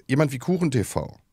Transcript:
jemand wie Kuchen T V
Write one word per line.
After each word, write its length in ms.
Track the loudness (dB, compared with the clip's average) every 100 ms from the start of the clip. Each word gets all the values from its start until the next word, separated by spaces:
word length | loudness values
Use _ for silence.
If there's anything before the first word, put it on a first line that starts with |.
| -2
jemand 240 | 2 2
wie 80 | 0
Kuchen 320 | -2 0 2
T 140 | 0 0
V 320 | -2 -6 -10 _